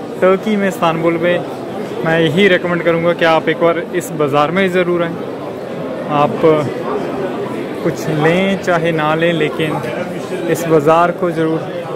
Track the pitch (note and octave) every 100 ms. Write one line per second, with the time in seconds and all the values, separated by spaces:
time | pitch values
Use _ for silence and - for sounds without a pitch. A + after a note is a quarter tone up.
0 | - - F#3 F#3+ A3 G#3 G3 - E3+ E3
1 | E3+ E3 F3 F3 - - - - - -
2 | D#3+ E3 D#3+ D#3+ G3+ F3+ F3 F3 E3 E3+
3 | E3+ E3+ E3 D#3+ E3 D#3 E3+ E3 E3+ F#3
4 | E3+ D#3+ D3 C#3+ D3 F#3 F#3+ F3+ F3 F3
5 | E3+ E3+ - - - - - - - -
6 | - D3 D3 D#3 E3 D3+ C3 - - -
7 | - C3+ C3 - - - - - F3+ -
8 | D#3+ D3+ D#3 F3 G3 F#3+ F#3 E3+ E3 D#3+
9 | D3+ D#3+ E3+ E3 - - D#3 D3+ - -
10 | - - - F3+ E3+ D#3+ E3 D#3+ C#3+ E3
11 | F3 E3+ F3+ D#3+ D#3+ D#3+ - F3 D3+